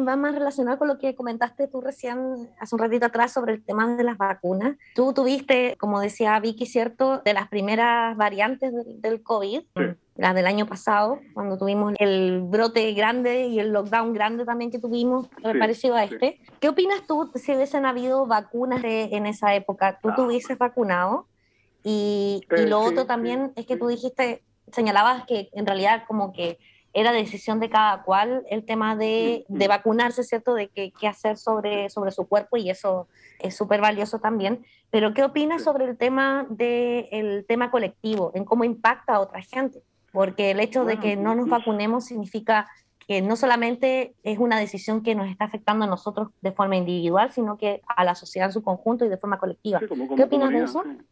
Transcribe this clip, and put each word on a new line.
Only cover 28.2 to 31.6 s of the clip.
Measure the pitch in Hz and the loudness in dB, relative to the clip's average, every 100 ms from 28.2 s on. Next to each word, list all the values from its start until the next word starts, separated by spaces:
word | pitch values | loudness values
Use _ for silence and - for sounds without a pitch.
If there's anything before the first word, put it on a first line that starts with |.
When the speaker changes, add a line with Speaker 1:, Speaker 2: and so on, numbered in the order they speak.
| 220 254 - | 2 -2 -4
Speaker 1:
el | 214 220 | -6 -4
tema | 220 214 214 | -2 0 0
de, | 220 226 226 233 - | 0 2 0 -2 -4
Speaker 2:
Mm, | 196 | 0
Speaker 1:
de | 196 | 2
Speaker 2:
mm. | |
Speaker 1:
vacunarse, | 202 226 220 240 240 | 4 2 2 2 0
¿cierto? | 233 226 240 240 | -2 -2 0 -2
De | 202 | -2
qué, | - 190 - | -8 -10 -4
qué | 214 | -4
hacer | 196 214 214 | -2 -2 -2
sobre, | - 220 | -2 -2